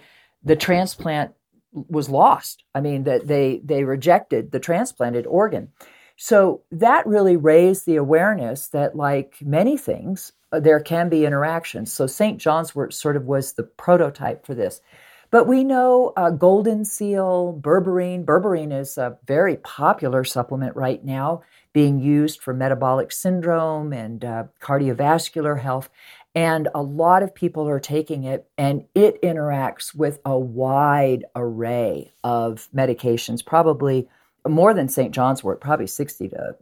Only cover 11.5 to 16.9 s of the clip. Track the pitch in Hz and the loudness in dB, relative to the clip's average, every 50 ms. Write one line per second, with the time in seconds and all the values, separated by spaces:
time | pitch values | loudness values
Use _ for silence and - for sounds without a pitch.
11.5 | 165 165 165 - - 95 110 - - - 131 131 - - 208 214 214 214 - 160 | -2 -4 -8 -8 -10 -10 -10 -8 -4 -2 -2 -2 0 0 0 0 0 -2 0 0
12.5 | 156 160 165 156 - 143 131 - - - - 151 143 143 127 127 139 135 131 - | 0 0 -2 -4 -6 -6 -6 -6 -8 -6 -4 -2 -2 -2 -2 -2 -2 -2 -2 -4
13.5 | - - 117 - _ - - - 180 175 160 143 143 - 143 123 113 - - - | -8 -10 -10 -10 _ -4 2 4 4 4 4 0 -2 -4 -6 -6 -6 -8 -10 -10
14.5 | 135 117 101 90 - - _ _ _ _ - - _ _ _ _ - 240 - 226 | -6 -4 -4 -4 -6 -10 _ _ _ _ -20 -20 _ _ _ _ 4 4 4 4
15.5 | 254 262 269 269 269 254 254 254 247 254 247 - - 190 180 170 165 143 180 180 | 4 2 2 2 2 2 4 4 4 4 4 2 0 0 0 0 2 4 4 6
16.5 | 190 208 202 226 214 214 214 202 | 6 4 2 0 -2 -2 -4 -6